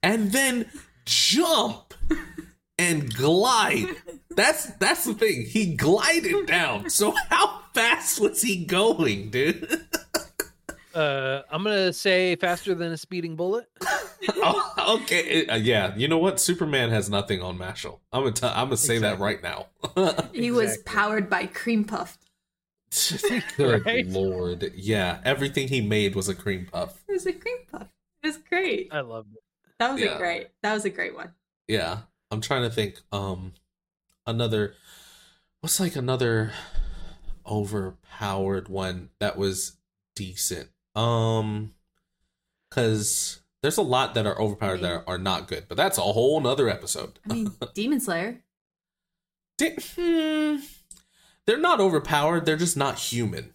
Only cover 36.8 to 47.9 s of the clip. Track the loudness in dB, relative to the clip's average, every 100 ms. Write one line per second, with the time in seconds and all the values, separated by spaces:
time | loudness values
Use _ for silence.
36.8 | 0 -4 -12 -12 -10 -10 -4 -4 -2 -4
37.8 | -4 -10 _ -8 -4 -2 0 -2 -4 -6
38.8 | -4 -6 -12 _ -4 0 -2 -2 -6 -10
39.8 | _ _ _ -10 -10 -4 -4 -4 -10 _
40.8 | _ -2 0 2 2 2 0 -4 -6 _
41.8 | _ _ _ _ _ _ _ _ _ 0
42.8 | 2 2 0 -2 -4 -8 _ _ -2 0
43.8 | 2 2 2 0 0 0 -2 0 -2 -2
44.8 | -2 -4 -4 -4 -2 -2 -4 -10 -8 0
45.8 | 0 2 0 4 4 4 2 2 2 0
46.8 | -4 -8 -8 -12 -6 -4 -4 -6 -10 -4
47.8 | 0